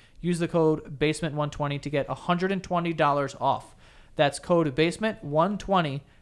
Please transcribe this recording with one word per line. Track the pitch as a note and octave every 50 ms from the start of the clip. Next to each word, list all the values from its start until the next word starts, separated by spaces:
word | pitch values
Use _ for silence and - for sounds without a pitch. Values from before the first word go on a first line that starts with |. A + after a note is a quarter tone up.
| - _ _ -
Use | - E3+ F3+ D#3+
the | E3+ D#3+
code | - E3+ D#3+ D#3 D#3 D3+ - - D#3+ C3
basement | D3+ D3+ D#3 - - D#3 C#3+
one | D3 D3 D3
twenty | - - D3 C#3+ C#3+ C#3+
to | - C#3+
get | D3+ C#3+ C3+ -
a | C3+
hundred | - - - F3 F3 F#3 F#3+ G3
and | F#3 F#3
twenty | - F#3 F3 E3+ E3+ E3
dollars | D#3 D#3 D3 C#3+ C#3+ C#3 C3+ - -
off. | A#2+ C3+ C3 - - - - - - - - - - - -
That's | - D3+ C#3+ C#3 -
code | - - F3+ E3+ E3 D3+ B2+
basement | D3 D#3+ E3+ F3 - A3 A3 G#3 - -
one | D3 C#3+ D3+ E3 G3 G#3
twenty | G3 - - G3 F#3 E3+ D3 C3 C#3+ - - - _